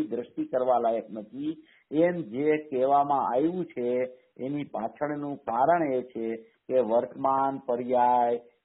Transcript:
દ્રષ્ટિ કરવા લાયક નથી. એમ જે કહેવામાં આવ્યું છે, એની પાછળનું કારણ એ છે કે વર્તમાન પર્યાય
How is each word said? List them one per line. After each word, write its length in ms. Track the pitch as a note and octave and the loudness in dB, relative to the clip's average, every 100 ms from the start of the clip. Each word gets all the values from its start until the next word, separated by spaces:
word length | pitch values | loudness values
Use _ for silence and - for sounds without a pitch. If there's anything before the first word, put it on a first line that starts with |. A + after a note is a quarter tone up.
દ્રષ્ટિ 420 | D3 A#2 A#2+ - D3+ | -2 -4 -6 -8 -4
કરવા 340 | C3 B2+ B2 | 0 2 2
લાયક 300 | A#2 A#2 - | 2 -2 -4
નથી. 460 | A2 G#2 B2+ D3 D#3+ - _ _ | -12 -12 -8 -8 -8 -14 _ _
એમ 300 | D3 E3+ F3 | 2 2 0
જે 360 | G#2+ A#2+ D3+ D3+ | -6 -2 0 0
કહેવામાં 720 | D3+ C3 C3 C#3+ C#3+ C#3 G2 | 0 0 4 4 4 2 2
આવ્યું 380 | B2 D#3 F#3 E3 | 2 0 -2 -6
છે, 520 | - A#2+ B2+ B2+ - _ - | -4 -2 0 -2 -6 _ -10
એની 260 | C3 D3 | -6 -6
પાછળનું 760 | C#3+ G#2+ A2 - D3 D3 C#3+ C#3 | -6 -6 -8 -6 -6 -4 -8 -8
કારણ 560 | - A#2 C#3+ E3+ D3+ | -4 2 4 4 2
એ 80 | B2+ | -2
છે 340 | B2+ A#2 A2+ A2+ - _ - | -4 -6 -6 -6 -10 _ -2
કે 120 | B2+ | 0
વર્તમાન 800 | A2 A2+ D3 - C3+ C3+ C3+ C3+ | 2 2 0 -2 0 2 0 -2
પર્યાય 840 | - B2 B2 B2 B2 B2 A#2+ A#2+ - _ | -4 -4 0 2 4 4 4 0 -4 _